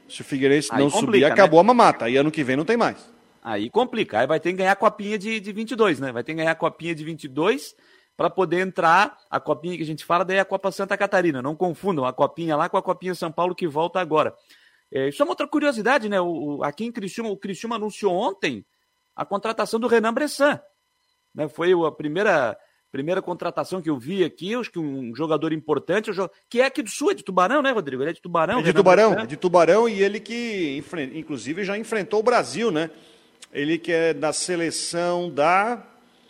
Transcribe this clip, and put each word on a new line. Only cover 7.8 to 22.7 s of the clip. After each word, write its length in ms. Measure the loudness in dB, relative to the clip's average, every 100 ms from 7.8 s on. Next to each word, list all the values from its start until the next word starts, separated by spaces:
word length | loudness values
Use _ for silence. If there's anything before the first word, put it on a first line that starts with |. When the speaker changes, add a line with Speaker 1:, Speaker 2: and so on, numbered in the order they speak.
| _ _ _
Speaker 2:
pra 140 | -4 -2
poder 300 | 0 0 0
entrar, 580 | -2 0 4 4 4 -2 _
a 100 | -6
Copinha 340 | -2 -4 -4
que 80 | -8
a 40 | -8
gente 180 | -8
fala, 180 | -2 0
daí 140 | 2 0
é 40 |
a 40 |
Copa 260 | 0 -2 -4
Santa 280 | -4 -4 -2
Catarina, 420 | 0 2 2 0
não 160 | -4 -4
confundam 480 | -4 -2 -2 -2
a 80 | -2
Copinha 440 | 0 -2 -2 -2 -2
lá 120 | 0
com 80 | -2
a 60 |
Copinha 320 | -2 -4 -6
São 180 | -6 -6
Paulo 220 | -2 -4
que 120 | -2 -4
volta 340 | -2 -2 -2
agora. 340 | 0 2 0 -4 _ _ _ _ _
É, 160 | -4 -4
isso 140 | 0
é 20 |
uma 80 | -2
outra 140 | -2 -4
curiosidade, 600 | 0 0 0 0 0 0
né? 100 | -2
O, 360 | -2 -4 -6 -4
o, 80 |
aqui 200 | -4 -4
em 80 | -8
Criciúma, 380 | -8 -8 -8 -6
o 60 | -6
Criciúma 380 | -8 -8 -8 -6
anunciou 360 | -6 -4 -2
ontem 540 | 0 -2 -2 -4 -6 -12 _ _ _ _ -12
a 80 |
contratação 560 | -6 -4 -4 -4 -2 -2
do 60 | 2
Renan 260 | 2 2
Bressan, 480 | 0 -2 2 0 0 -6 _ _ _ _ _ _
né? 140 | -8 -8
Foi 260 | -2 2
o, 120 | 4 2
a 60 |
primeira, 680 | -2 -4 0 2 2 2 -4 _